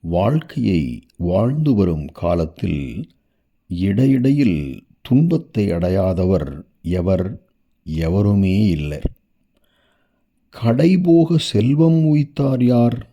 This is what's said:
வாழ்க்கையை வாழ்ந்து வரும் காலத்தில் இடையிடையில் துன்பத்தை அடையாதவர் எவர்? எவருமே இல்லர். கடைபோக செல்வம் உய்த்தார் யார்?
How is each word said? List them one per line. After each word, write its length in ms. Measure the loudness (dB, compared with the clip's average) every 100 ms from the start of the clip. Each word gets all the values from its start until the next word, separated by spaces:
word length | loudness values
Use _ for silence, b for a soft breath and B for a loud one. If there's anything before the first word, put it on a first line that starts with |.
வாழ்க்கையை 1000 | -4 0 0 0 -4 -4 0 0 -2 -8 _ _
வாழ்ந்து 580 | -2 0 0 0 0
வரும் 320 | 2 2 0 -6
காலத்தில் 1000 | -6 -2 -2 -2 -4 -6 -4 -6 -10 -14 _ _ _ _ _ _
இடையிடையில் 1160 | -4 -2 0 2 2 2 2 0 0 -4 -12 _ _
துன்பத்தை 680 | 0 2 2 0 -4 -4 -2
அடையாதவர் 1000 | 0 0 0 0 0 0 0 -2 -10 -18 _
எவர்? 560 | -6 -2 0 -2 -2 -8 _ _ _ _
எவருமே 840 | -10 -4 -2 0 2 2 2 2 2
இல்லர். 440 | 0 -4 -6 -8 -10 _ _ _ _ _ _ _ _ _ _ _ _ _
கடைபோக 880 | -6 -2 2 2 2 4 4 4 0
செல்வம் 760 | 0 -2 0 2 2 4 2
உய்த்தார் 500 | 2 -2 -2 -2 0
யார்? 460 | 2 4 2 0 -12